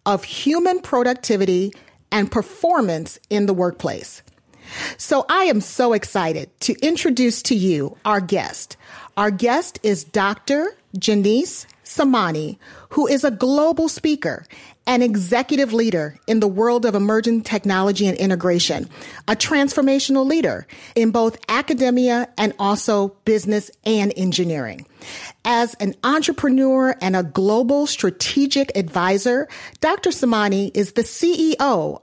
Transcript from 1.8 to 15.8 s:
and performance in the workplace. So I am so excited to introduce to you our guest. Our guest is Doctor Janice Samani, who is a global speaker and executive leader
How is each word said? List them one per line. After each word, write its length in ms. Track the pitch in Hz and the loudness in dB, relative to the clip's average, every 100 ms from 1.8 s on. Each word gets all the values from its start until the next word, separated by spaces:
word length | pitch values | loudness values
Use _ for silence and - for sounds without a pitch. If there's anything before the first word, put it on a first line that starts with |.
| - _ _ | -20 _ _
and 200 | 208 208 | -2 0
performance 880 | 233 202 - 330 339 214 160 160 - _ | -2 -4 -2 0 2 0 -2 -6 -14 _
in 160 | 208 | 0
the 100 | 202 | 0
workplace. 680 | 185 180 175 156 - - - - _ _ _ - - - - | 2 0 -2 -6 -6 -12 -18 -20 _ _ _ -18 -12 -12 -10
So 300 | - 277 - | -2 0 2
I 160 | 339 | 2
am 160 | 370 220 | 4 2
so 320 | - - 247 | 0 0 2
excited 560 | 214 - 202 165 160 - _ | 2 0 -2 -2 -4 -8 _
to 120 | - - | -4 0
introduce 640 | 294 339 349 247 247 226 | 0 0 0 2 2 0
to 120 | - | 0
you 440 | 226 185 156 143 - 208 | 2 2 0 -2 -4 -2
our 160 | 208 | 0
guest. 560 | 180 190 101 - - - - - - - | 0 -2 -4 -8 -14 -18 -20 -20 -10 -2
Our 120 | 208 | 0
guest 480 | 190 233 269 349 - | 0 0 0 -2 -4
is 200 | 214 190 | -2 -2
Doctor 720 | - 208 196 208 - 285 359 - _ 190 | -2 -2 -2 -2 -2 0 0 -6 _ -4
Janice 680 | - 208 202 226 359 - - _ | 0 2 4 2 0 -6 -14 _
Samani, 720 | - - 277 247 180 156 151 - - - - | -8 0 2 2 0 -2 -6 -10 -18 -20 -6
who 160 | - 285 | -2 2
is 160 | 277 | 2
a 80 | 285 | 0
global 600 | 208 254 285 311 320 320 | 0 0 2 2 2 -2
speaker 560 | - 311 294 165 123 - - - _ - | -2 -2 -2 -4 -8 -12 -20 -20 _ 0
and 160 | 247 | 2
executive 720 | 247 208 180 233 262 294 269 | 2 0 0 0 0 0 2
leader 420 | 226 | 2